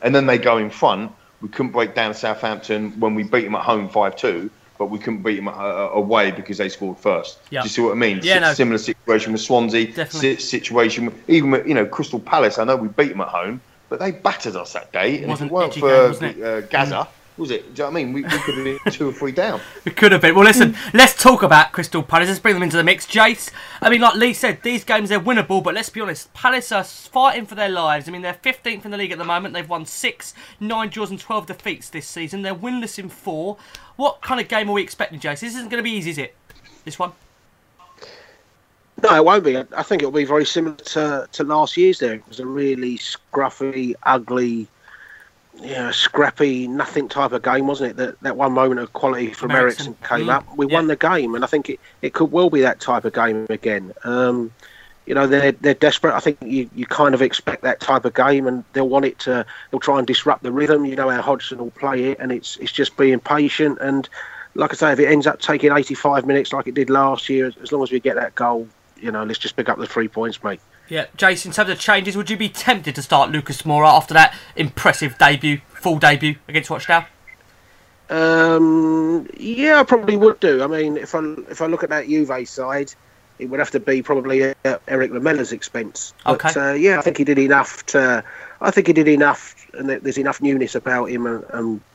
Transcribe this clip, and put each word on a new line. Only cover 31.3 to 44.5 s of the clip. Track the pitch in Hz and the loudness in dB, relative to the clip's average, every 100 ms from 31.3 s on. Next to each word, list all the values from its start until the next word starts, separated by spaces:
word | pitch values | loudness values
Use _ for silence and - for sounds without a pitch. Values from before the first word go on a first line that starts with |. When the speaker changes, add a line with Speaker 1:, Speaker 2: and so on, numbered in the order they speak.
| 220 | -6
Speaker 2:
defeats | 160 180 208 170 - | -6 -12 -10 -10 -12
this | 160 151 | -14 -14
season. | - 160 196 | -12 -10 -8
They're | 190 | -8
winless | 185 233 247 226 - | -8 -6 -6 -8 -12
in | 185 | -16
four. | - - 156 180 208 - - - - | -12 -10 -8 -8 -10 -16 -20 -20 -4
What | 285 285 | -4 -2
kind | - 254 | -6 -6
of | 208 | -2
game | 220 208 | -4 -2
are | |
we | 202 | -2
expecting, | 180 - 208 156 | -4 -6 -8 -6
Jace? | 151 147 | -8 -8
This | 233 | -10
isn't | 240 233 | -10 -8
gonna | 240 | -6
be | 233 | -4
easy, | 220 165 | -4 -6
is | 151 | -8
it? | 131 _ _ - - _ - | -10 _ _ -20 -20 _ -18
This | - | -8
one? | 180 - _ _ _ _ _ _ - _ - - - _ _ _ _ _ _ - | -8 -8 _ _ _ _ _ _ -20 _ -20 -20 -20 _ _ _ _ _ _ 0
Speaker 3:
No, | - 160 | 4 6
it | |
won't | 160 208 | 6 6
be. | 160 127 | 4 -2
I, | 131 - | -4 -8
I | |
think | 147 190 | -2 -2
it'll | 143 | 0
be | 147 | -2
very | 135 151 147 | 2 2 2
similar | 170 165 147 | -2 -4 -6
to, | - 156 151 139 127 | -8 -4 -2 -4 -8
to | - | -6
last | 147 151 151 - | -2 2 0 4
year's | 185 180 | 2 4
there. | 123 | -2
It | 110 - | -4 -12
was | 113 | -14
a | 127 | -8
really | 139 139 131 123 120 | -2 -2 -2 -4 -6
scruffy, | - - _ - 139 - 135 131 123 120 | -10 -14 _ -2 -2 -4 -6 -4 -6 -4
ugly, | - 131 113 123 123 | 0 0 0 -2 -2